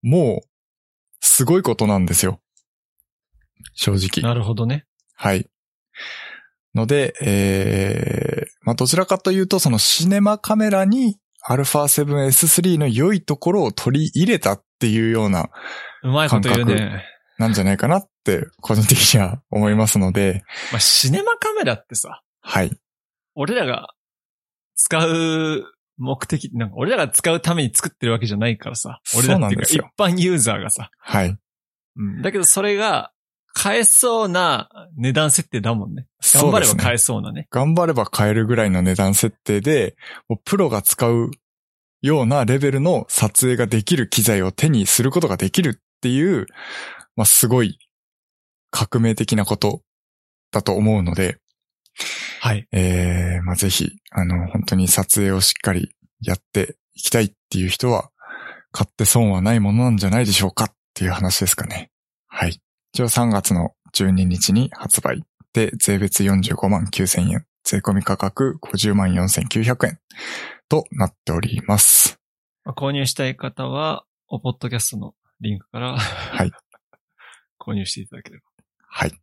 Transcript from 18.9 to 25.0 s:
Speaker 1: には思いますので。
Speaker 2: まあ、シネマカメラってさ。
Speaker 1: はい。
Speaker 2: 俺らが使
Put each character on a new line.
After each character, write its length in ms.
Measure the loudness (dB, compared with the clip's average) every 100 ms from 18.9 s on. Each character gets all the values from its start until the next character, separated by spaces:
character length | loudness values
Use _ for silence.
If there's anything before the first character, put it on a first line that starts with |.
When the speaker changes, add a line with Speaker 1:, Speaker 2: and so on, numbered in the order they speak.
| 2 4 4
Speaker 1:
に 40 |
は 220 | 2 -4 _
思 200 | 0 2
い 60 | 2
ま 120 | 2
す 100 | 2
の 140 | 2
で。 320 | 2 0 0 -8 -14 -8
Speaker 2:
ま 60 | -2
あ、 20 |
シ 320 | 2 2 2
ネ 120 | 0
マ 140 | 0 -2
カ 160 | -2
メ 100 | -2
ラ 100 | -2
っ 140 | -4 _
て 80 | -8
さ。 260 | -8 -12 _ _
Speaker 1:
は 220 | -4 -2
い。 80 | -2 -4 _ _ _ _ _ -8
Speaker 2:
俺 200 | -4 -2
ら 100 | -4
が 280 | -6 -10 -20 _ _ _ _ _ _ _ -4
使 300 | -2 0